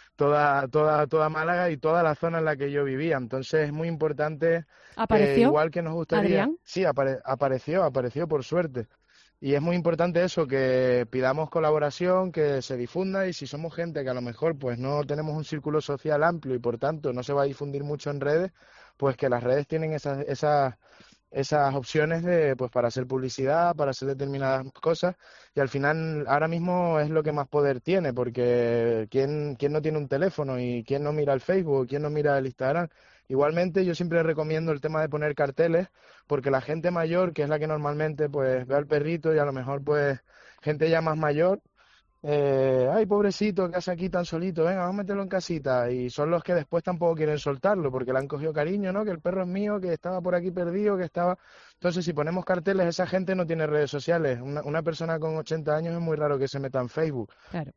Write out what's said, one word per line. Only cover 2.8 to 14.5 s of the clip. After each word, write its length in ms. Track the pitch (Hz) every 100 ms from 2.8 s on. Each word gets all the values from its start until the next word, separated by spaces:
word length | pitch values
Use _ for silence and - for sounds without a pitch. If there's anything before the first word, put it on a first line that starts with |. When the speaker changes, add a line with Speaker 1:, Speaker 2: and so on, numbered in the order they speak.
Speaker 1:
vivía. 360 | 139 131 165 139
Entonces, 500 | 117 131 131 156 147
es 40 |
muy 140 | 151 165
importante, 680 | 156 156 143 151 151 165 165
eh, 80 | - _ - -
Speaker 2:
¿Apareció, 500 | - 208 202 202 240
Speaker 1:
igual 240 | 151 160
que 100 | 175
nos 140 | 160
gustaría 480 | 165 160 - 196 190
Speaker 2:
Adrián? 160 | 247 330
Speaker 1:
Sí, 180 | - 180
apare-, 380 | 175 131 135 131
apareció, 600 | - 131 139 131 - 180
apareció 420 | 160 131 123 143 165
por 160 | 151
suerte. 460 | 123 165 165 123 110 _ _ _ _ _
Y 140 | 139
es 80 | 143
muy 140 | 165 175
importante 480 | 165 165 175 170
eso, 240 | 180 - 143
que 580 | 135 131 127 127 123 117
pidamos 400 | 127 127 147 151
colaboración, 840 | 165 156 151 147 - 180 185 185
que 280 | 160 147 139
se 160 | - 127
difunda, 520 | 120 175 190 190 190
y 40 |
si 140 | - 135
somos 260 | 143 165
gente 300 | 165 170 151
que 80 | 131
a 40 |
lo 60 | 123
mejor, 380 | 120 113 160